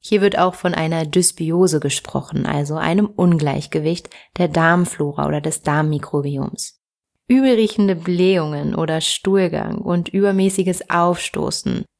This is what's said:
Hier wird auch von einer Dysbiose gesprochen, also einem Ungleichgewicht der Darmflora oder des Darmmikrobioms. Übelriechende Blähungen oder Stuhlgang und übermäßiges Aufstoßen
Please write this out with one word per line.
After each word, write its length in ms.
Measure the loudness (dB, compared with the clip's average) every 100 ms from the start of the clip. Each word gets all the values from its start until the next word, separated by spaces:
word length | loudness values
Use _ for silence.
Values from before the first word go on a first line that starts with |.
Hier 180 | 0 2
wird 160 | 2 2
auch 180 | 0
von 200 | 0 -4
einer 300 | -2 -2 -2
Dysbiose 720 | 0 2 2 0 -2 2 4 2
gesprochen, 680 | -2 -4 -6 -8 -4 -6 -2
also 300 | -2 -2 -2
einem 300 | 0 2 0
Ungleichgewicht 1040 | 2 2 4 2 -2 -4 -4 -2 -4 -8 -20 -14 -2
der 100 | 0
Darmflora 800 | 2 4 4 2 -2 -4 -2 -2
oder 120 | -2
des 220 | -4 -4
Darmmikrobioms. 1160 | -2 0 0 -2 -2 -4 -2 -4 -6 -8 -12 _ _ _ _ _ 0
Übelriechende 680 | 4 4 4 2 2 0
Blähungen 800 | 0 -2 2 4 4 0 -4 -4
oder 280 | -2 -2 -2
Stuhlgang 760 | -2 -2 0 2 2 -2 -4 -6
und 300 | -2 -2 0
übermäßiges 840 | 0 2 2 2 2 0 -2 -2
Aufstoßen 920 | 0 2 0 -4 -4 -4 -4 -4 -6 -8